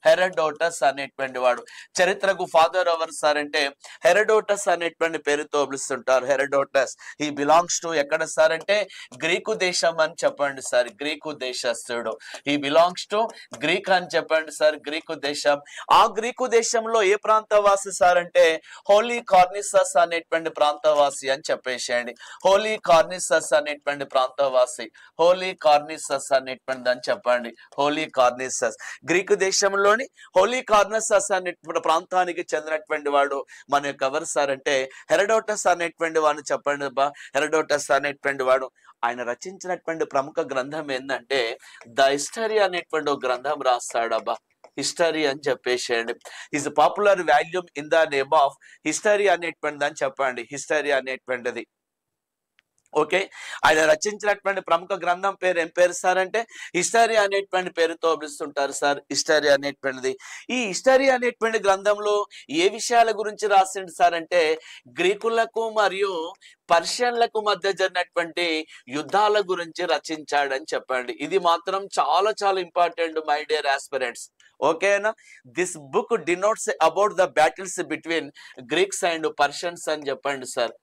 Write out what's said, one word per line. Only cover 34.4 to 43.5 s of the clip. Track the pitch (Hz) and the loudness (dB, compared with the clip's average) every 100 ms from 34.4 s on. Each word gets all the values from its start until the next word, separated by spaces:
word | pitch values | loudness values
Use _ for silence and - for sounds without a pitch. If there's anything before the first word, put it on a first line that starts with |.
| 143 | 0
అంటే, | 135 147 139 131 - - | -2 0 -2 -2 -10 -2
హెరోడోటస్ | 160 202 220 220 156 196 | 0 4 2 0 -2 0
అనేటువంటి | 175 170 - 165 160 | 0 -2 -4 -2 2
వాడిని | 156 151 143 | 2 0 -4
చెప్పండి | 139 143 143 | -4 -2 -4
అబ్బా. | 139 127 139 143 - | -4 0 -2 -2 -6
హెరోడోటస్ | 135 151 160 151 147 - | -2 0 0 0 -2 2
అనేటువంటి | 139 143 143 143 139 | 0 0 -4 -4 -2
వాడు, | 131 131 131 _ _ _ | 2 2 0 _ _ _
ఆయన | 117 123 | -4 -4
రచించినటువంటి | 120 123 185 190 180 175 - 165 | -6 -8 -10 -14 -8 -8 -6 -4
ప్రముఖ | 156 139 139 160 | -2 -2 -4 -4
గ్రంథం | 151 135 131 156 147 | -4 -4 -6 -8 -6
ఏంటంటే, | 131 135 127 120 135 117 131 - - - | -8 -6 -8 -2 -2 -2 -4 -14 -20 -14
ద | 117 | 2
హిస్టరీ | 139 143 143 - 220 214 | 2 2 -4 -6 -2 2
అనేటువంటి | 196 180 165 156 147 | 2 -2 -4 -4 -2
ఒక | 139 127 | -2 -2
గ్రంథం | 123 131 | -4 -2